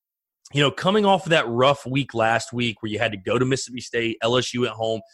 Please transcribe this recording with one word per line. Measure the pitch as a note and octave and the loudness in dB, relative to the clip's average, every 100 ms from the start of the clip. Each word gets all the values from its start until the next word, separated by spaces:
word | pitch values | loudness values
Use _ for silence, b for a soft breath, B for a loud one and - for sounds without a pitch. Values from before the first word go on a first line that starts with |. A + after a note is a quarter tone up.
| _ _ _ _ - | _ _ _ _ -6
you | C#3 | 0
know, | C#3+ | 0
coming | - F3+ G#3+ G3+ | 0 0 2 4
off | F#3+ E3+ | 2 2
of | |
that | E3 A#2+ | 2 2
rough | A#2 C3 C#3+ B2 | 4 4 4 -2
week | C3+ C3 | -4 -2
last | A#2 A2 A#2 - | 0 2 2 -2
week | A#2+ A#2+ G#2+ | -4 -4 -4
where | A2 | -6
you | G#2 | -2
had | A#2 | -2
to | G#2 | -2
go | G2+ A#2 | -2 0
to | C3 | 2
Mississippi | C3 - A#2+ | -2 -4 -12
State, | - A#2+ A2+ - | -6 -4 -4 -2
L | A#2 B2+ | 0 0
S | B2 | 0
U | B2 A#2+ | -2 -4
at | |
home, | A2 A2+ A2 b | -4 -6 -6 b